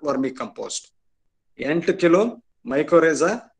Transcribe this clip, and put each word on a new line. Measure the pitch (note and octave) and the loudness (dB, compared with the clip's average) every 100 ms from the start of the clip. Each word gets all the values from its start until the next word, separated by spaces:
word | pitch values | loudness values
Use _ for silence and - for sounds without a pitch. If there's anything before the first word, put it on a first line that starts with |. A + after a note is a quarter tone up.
ವರ್ಮಿ | D3+ C3 C3 | -6 -4 -4
ಕಂಪೋಸ್ಟ್, | C3 A2+ - A2 - - _ _ _ _ _ _ - | -6 -12 -10 -10 -12 -14 _ _ _ _ _ _ -10
ಎಂಟು | B2+ E3 E3+ | -4 -2 -2
ಕಿಲೋ | F3+ F3 F3 A3+ - _ _ A#2+ | 0 4 4 2 -4 _ _ -4
mycorrhiza | C3+ D3+ E3+ D#3+ C#3+ D3+ A#3 - - | -2 2 4 4 2 0 -2 -10 -14